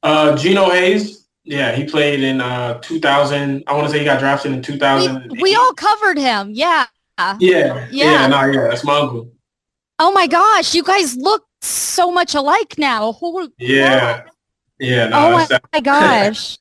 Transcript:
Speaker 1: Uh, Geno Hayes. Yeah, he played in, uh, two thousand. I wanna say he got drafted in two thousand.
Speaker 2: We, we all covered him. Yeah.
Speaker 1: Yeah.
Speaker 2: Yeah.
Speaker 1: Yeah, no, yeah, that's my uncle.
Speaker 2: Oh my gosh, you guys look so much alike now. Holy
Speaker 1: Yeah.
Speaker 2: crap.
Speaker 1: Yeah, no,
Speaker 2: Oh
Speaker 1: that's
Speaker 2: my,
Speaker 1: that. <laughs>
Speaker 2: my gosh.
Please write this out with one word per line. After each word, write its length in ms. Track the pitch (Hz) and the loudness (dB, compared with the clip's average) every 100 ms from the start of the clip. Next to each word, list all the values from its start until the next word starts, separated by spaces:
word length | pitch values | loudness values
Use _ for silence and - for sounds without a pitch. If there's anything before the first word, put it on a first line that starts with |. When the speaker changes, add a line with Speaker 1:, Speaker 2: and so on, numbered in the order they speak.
Speaker 1:
Uh, 340 | - 302 302 139 | 2 2 4 2
Geno 340 | 160 196 190 | 0 2 4
Hayes. 580 | 180 185 214 208 - _ _ | 4 2 0 -2 -12 _ _
Yeah, 280 | - 139 127 117 | -10 -4 -2 -2
he 80 | |
played 380 | 147 156 147 143 | -4 0 0 0
in, 180 | 135 131 | -2 -2
uh, 380 | 123 123 123 117 | -4 -4 -6 -8
two 180 | - 160 | -8 -4
thousand. 640 | 151 139 143 143 143 139 139 | 0 2 2 0 -4 -6 -4
I 80 | |
wanna 140 | 143 147 | -2 -2
say 80 | 151 | -2
he 40 | |
got 140 | 147 131 | 0 0
drafted 340 | 135 139 143 | 0 -2 -2
in 100 | 131 | -6
two 160 | 127 143 | -8 -2
thousand. 520 | 139 135 - 131 - | 0 2 0 -4 -10
Speaker 2:
We, 120 | 240 | -4
we 120 | 370 | 0
all 180 | 427 508 | 4 2
covered 440 | - 392 427 415 302 | 2 -2 0 0 0
him. 320 | 269 214 196 | 0 -2 -4
Yeah. 340 | 214 320 330 247 _ _ - | -4 0 0 -2 _ _ -6
Speaker 1:
Yeah. 180 | 180 196 | -6 0
Speaker 2:
Yeah. 480 | 185 175 135 123 - | 2 4 2 -2 -8
Speaker 1:
Yeah, 360 | 269 151 151 131 | -2 0 2 2
no, 160 | 143 135 | 2 2
yeah, 220 | 135 117 | 0 -2
that's 140 | - | -2
my 160 | - 147 | 0 0
uncle. 320 | 139 117 - _ _ _ _ _ _ _ | 0 -6 -14 _ _ _ _ _ _ _
Speaker 2:
Oh 120 | 320 | 2
my 140 | 392 339 | 4 2
gosh, 480 | 330 403 415 - | 4 4 4 2
you 80 | 339 | -2
guys 320 | 330 392 330 247 | 0 0 0 -2
look 260 | 294 427 _ _ | -2 -2 _ _
so 500 | - - - 370 359 | -8 -6 -4 0 0
much 240 | 349 349 | 0 -2
alike 420 | 294 277 370 453 - | -2 0 0 -2 -4
now. 340 | 285 226 214 | -2 -2 -4
Holy 360 | 220 339 349 320 _ | -4 -8 -8 -10 _
Speaker 1:
Yeah. 400 | 123 139 135 131 120 117 | 0 2 4 2 0 -4
Speaker 2:
crap. 80 | - _ _ _ _ _ | -10 _ _ _ _ _
Speaker 1:
Yeah, 300 | 127 123 113 | -2 0 0
no, 100 | 113 | 2
Speaker 2:
Oh 120 | 330 349 | 4 4
Speaker 1:
that's 140 | 320 | 2
Speaker 2:
my, 60 | 269 | -2
Speaker 1:
that. 80 | _ | _
<laughs> 40 | |
Speaker 2:
my 60 | 311 | -4
gosh. 760 | 254 277 302 240 202 220 - - | 0 2 4 2 0 -2 -10 -14